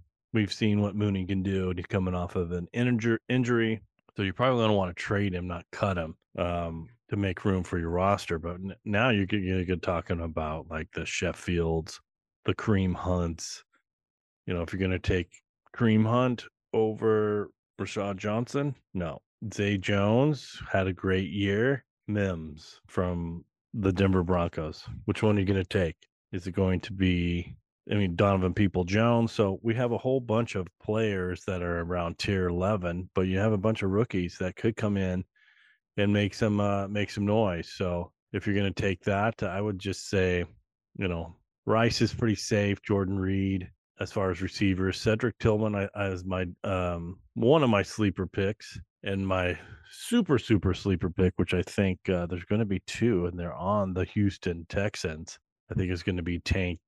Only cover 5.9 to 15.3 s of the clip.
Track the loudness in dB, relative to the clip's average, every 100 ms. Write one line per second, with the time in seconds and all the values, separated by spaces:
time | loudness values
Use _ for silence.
5.9 | 0 -4 -10 _ -4 -2 -2 -4 -8 -12
6.9 | _ _ -2 -2 0 0 0 0 -4 -2
7.9 | 2 2 2 -2 -6 -6 -8 -10 -10 -2
8.9 | 2 4 4 2 0 0 0 0 -2 -2
9.9 | -2 -2 -4 -4 -4 -4 -6 -8 -8 -8
10.9 | -8 -6 -4 -4 -4 -2 0 0 0 -4
11.9 | -12 _ _ _ _ -4 0 2 2 2
12.9 | 0 0 0 -2 -4 -12 -14 -18 _ _
13.9 | _ _ _ _ _ -6 -4 -4 -2 0
14.9 | 0 0 0 -2